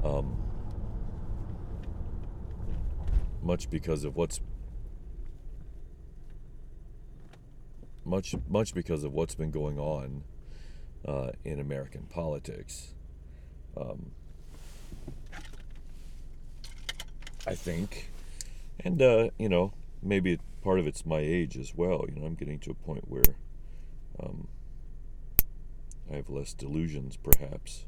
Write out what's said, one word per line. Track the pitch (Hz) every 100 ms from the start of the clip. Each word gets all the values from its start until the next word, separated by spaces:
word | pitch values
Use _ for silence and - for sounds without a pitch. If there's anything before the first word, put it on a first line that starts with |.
| 73
Um, | 71 69 - - - - - - - - - - - - - - - - - - - - - - - - - - - - - - -
much | 85 87 -
because | 80 82 76 73
of | 69
what's, | 85 - - - - - - - - - - - - - - - - - - - - - - - - - - - - - - - - - - - - - -
much, | 92 92 - 65
much | 101 110
because | 90 82 80
of | 73
what's | 71 82 -
been | 80
going | 76 73 71
on, | 73 76 67 69 73 - - - - - - - -
uh, | 69 64 -
in | - 73
American | 71 69 67 -
politics. | - 85 82 71 - - - - - - - - - - - - - -
Um, | 58 - - - - - - - - - - - - - - - - - - - - - - - - - - - - - - - - - - - -
I | 95
think, | 90 82 98 - - - - - - - - -
and, | 185 175
uh, | 131 113 113 -
you | 110
know, | 90 95 - - -
maybe | 95 98 92 85 - -
part | 98 92
of | 76
it's | - 80
my | 78
age | 76 87 73 65
as | 65 -
well. | 87 85 -
You | 76
know, | 76
I'm | 82
getting | 71 73
to | -
a | -
point | - 78 -
where, | - - - - - - - - - - -
um, | - - - - - - - - - - - - - - - - - - -
I | 73
have | 69
less | 69 71
delusions, | - 67 76 82 73 65 60
perhaps. | - - 73 - - -